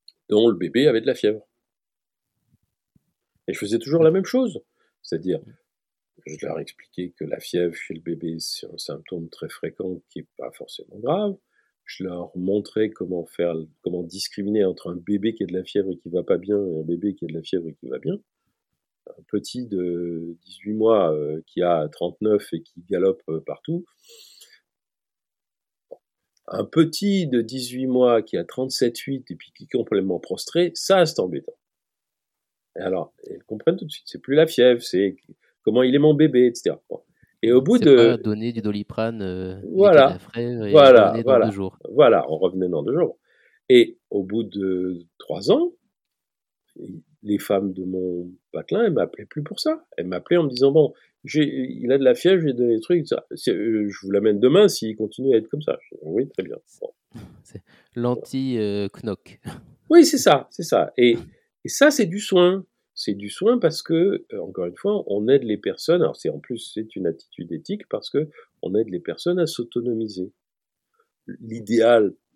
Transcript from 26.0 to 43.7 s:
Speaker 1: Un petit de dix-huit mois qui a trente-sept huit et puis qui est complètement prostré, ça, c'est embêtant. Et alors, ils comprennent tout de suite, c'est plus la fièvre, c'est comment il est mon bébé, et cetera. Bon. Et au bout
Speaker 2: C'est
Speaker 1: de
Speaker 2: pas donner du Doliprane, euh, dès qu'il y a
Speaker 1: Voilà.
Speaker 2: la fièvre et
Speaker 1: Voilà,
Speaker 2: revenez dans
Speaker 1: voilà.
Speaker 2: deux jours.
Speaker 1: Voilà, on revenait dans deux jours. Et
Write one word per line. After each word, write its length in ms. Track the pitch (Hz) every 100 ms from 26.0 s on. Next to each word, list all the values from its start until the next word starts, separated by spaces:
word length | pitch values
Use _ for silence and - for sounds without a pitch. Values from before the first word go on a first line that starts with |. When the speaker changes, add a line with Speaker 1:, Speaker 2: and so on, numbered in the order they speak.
| _ _ _ _ -
Speaker 1:
Un 180 | 110
petit 640 | 101 160 151 - 202 196 160
de 160 | 123
dix-huit 440 | 113 131 120 127 131
mois 360 | 127 123 117
qui 160 | 104 90
a 60 |
trente-sept 520 | 82 - 131 - 123 120
huit 300 | - 135 -
et 40 |
puis 180 | 85 -
qui 100 | -
est 80 | 113 123
complètement 420 | 107 101 95 85
prostré, 540 | - 92 - 170 175
ça, 300 | - - 190
c'est 160 | 156 -
embêtant. 320 | 90 - - - _ _ _ _ _ _ _ _ _ _ _ -
Et 40 |
alors, 320 | 95 92 - _ -
ils 120 | -
comprennent 320 | - 107 - 190
tout 80 |
de 60 | 151
suite, 160 | - -
c'est 160 | -
plus 120 | -
la 120 | 147 165
fièvre, 360 | - 123 120
c'est 340 | - 92 98 95 _ _ _ _
comment 200 | - 113
il 120 | 127
est 40 | 139
mon 160 | 151
bébé, 320 | 147 156 127 123
et 80 |
cetera. 280 | 120 - - -
Bon. 140 | - _ _ _ _
Et 100 | 110
au 80 | 123
bout 160 | 143 240
Speaker 2:
C'est 80 |
Speaker 1:
de 120 | 147 127
Speaker 2:
pas 200 | 117 117
donner 360 | 110 107 113
du 100 | 117
Doliprane, 580 | 104 104 104 - 113 113
euh, 360 | 95 92 92 95
dès 40 |
qu'il 80 | 107
y 40 |
a 20 | 190
Speaker 1:
Voilà. 300 | 202 156 131
Speaker 2:
la 100 | 92
fièvre 460 | - 117 120 123 104
et 40 |
Speaker 1:
Voilà, 380 | 147 135 123 95
Speaker 2:
revenez 140 | 113
dans 80 | 117
Speaker 1:
voilà. 160 | 127 110
Speaker 2:
deux 60 |
jours. 260 | 98 95 - -
Speaker 1:
Voilà, 400 | 120 131 95 64
on 80 | 78
revenait 300 | 90 92 90
dans 140 | 82
deux 120 | 73
jours. 240 | 151 170 - _ _ _ _
Et 300 | -